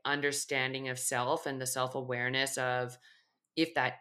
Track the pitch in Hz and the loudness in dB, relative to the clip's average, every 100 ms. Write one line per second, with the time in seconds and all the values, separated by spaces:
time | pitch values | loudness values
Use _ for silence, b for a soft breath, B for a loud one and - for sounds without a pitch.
0 | 131 143 143 139 - 139 131 131 135 127 | -2 0 2 0 0 0 0 -2 -4 -2
1 | - 127 123 156 156 135 127 131 127 135 | 0 0 2 0 0 -2 -2 0 0 -2
2 | 127 120 123 131 135 - 127 123 123 123 | -4 -2 0 2 0 0 0 0 -2 -6
3 | b b b b _ - 160 143 127 - | b b b b _ 0 0 2 0 2